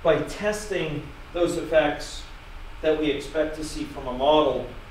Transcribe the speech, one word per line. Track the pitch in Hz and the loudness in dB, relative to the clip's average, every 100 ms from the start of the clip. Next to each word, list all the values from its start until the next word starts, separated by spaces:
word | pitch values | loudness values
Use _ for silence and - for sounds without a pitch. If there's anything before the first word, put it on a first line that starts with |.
by | 170 147 | 2 4
testing | 151 - 208 208 - 180 156 147 - - - | 2 -2 -2 -2 -2 -4 -2 -4 -8 -14 -8
those | 175 170 165 | 0 2 2
effects | 160 160 147 135 - - - - - - - - | 2 4 4 0 -6 -10 -12 -14 -14 -14 -14 -2
that | 156 151 | 2 4
we | 151 | 2
expect | 135 - 156 151 - | 0 -2 0 0 -2
to | |
see | 151 156 | -6 -6
from | - - 131 | -8 -6 -6
a | |
model | 123 139 156 143 - - - - | 2 6 6 6 2 -4 -10 -4